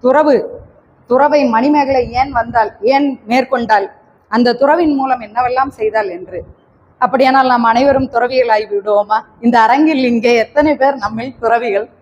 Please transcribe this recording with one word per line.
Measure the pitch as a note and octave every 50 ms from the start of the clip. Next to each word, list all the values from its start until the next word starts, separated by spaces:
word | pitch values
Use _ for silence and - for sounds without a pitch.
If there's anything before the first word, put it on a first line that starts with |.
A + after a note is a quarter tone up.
| -
"துறவு, | B3 C4+ D4 D#4 D4+ C#4 G#3 - - - - - - _ _ _ _ _ _ _ _
துறவை | A#3+ C4 C#4 D4 D4 D4 C#4 B3
மணிமேகலை | A3+ A3 B3 D4 D4 D4 C#4 C4 C4+ C4 B3 A#3 A#3
ஏன் | B3 C4 C#4+ C4+
வந்தால், | A#3+ A3+ A#3+ A#3 A#3 A3 G#3 - - G3
ஏன் | A#3 C4+ C4+ C#4+ C#4+ C4 - _
மேற்கொண்டால், | G#3 A#3+ B3+ B3+ - - B3 A#3 G3+ A3 G3+ G3 G3 - _ _ _ _ _ _ _
அந்த | G#3+ A#3 A#3+ B3 A#3
துறவின் | A#3+ C4+ C#4+ D4+ E4+ F4 D#4 D4
மூலம் | C4+ C4 C4 B3+ B3 A3+
என்னவெல்லாம் | G#3 G#3 A#3+ B3+ B3 B3 B3+ C4+ C4+ -
செய்தால்" | - G#3+ A3 G#3 A3 G#3+ F#3+
என்று. | F3 F3+ F#3 - F#3 F3 D#3 - - _ _ _ _ _ _ _ _ _
அப்படியானால் | B3+ A3 A#3 C4 C4+ C4 C4 C4+ C4 B3+ B3
நாம் | A#3+ A#3 A3+
அனைவரும் | A3+ A#3+ C4+ C#4 C4+ C4 C4+ -
துறவிகள் | - A#3 A#3+ B3 C4 B3+ B3 A#3 A3
ஆகி | G#3+ G#3+ G#3
விடுவோமா? | G#3 G3+ G3 G#3+ G#3 G3+ G#3 G3+ G#3+ A3+ A3+ - _ _
இந்த | A#3 A#3 A#3+ A#3
அரங்கில் | A3 A3 B3 C#4 D#4 D#4 D#4+ C4 B3+
இங்கே | B3 A#3+ A#3 G#3+ A#3+ A#3+
எத்தனை | A#3 A3 - _ D4 D4 D#4 D4
பேர் | - C4 C4+ C#4
நம்மில் | C4 - G#3+ A3+ A3+ A#3+ C4+ B3+ -
துறவிகள்? | A#3 A3+ A#3 A#3 A#3+ A#3 G3 G3+ A3 - _ _